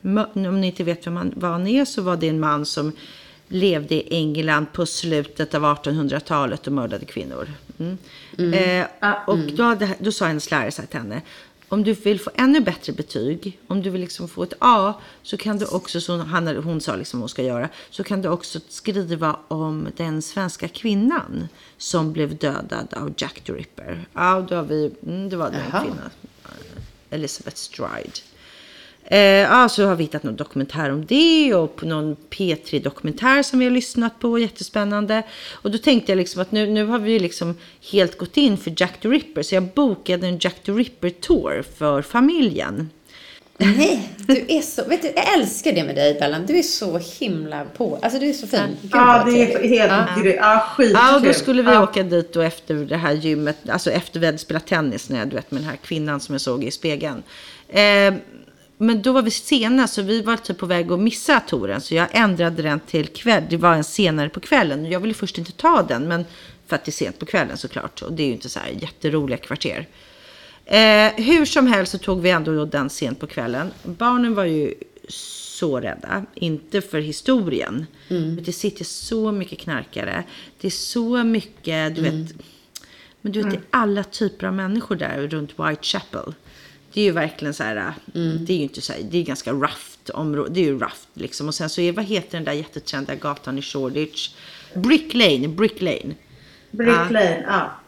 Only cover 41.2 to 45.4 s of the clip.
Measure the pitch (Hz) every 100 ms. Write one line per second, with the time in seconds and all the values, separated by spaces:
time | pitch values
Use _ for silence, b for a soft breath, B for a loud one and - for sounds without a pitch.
41.2 | - 311 - 76 139 - 151 143 147 233
42.2 | 269 339 240 147 69 101 156 - B B
43.2 | B B B - 196 220 320 285 - -
44.2 | - 262 - 311 - - 226 330 320 -
45.2 | 381 381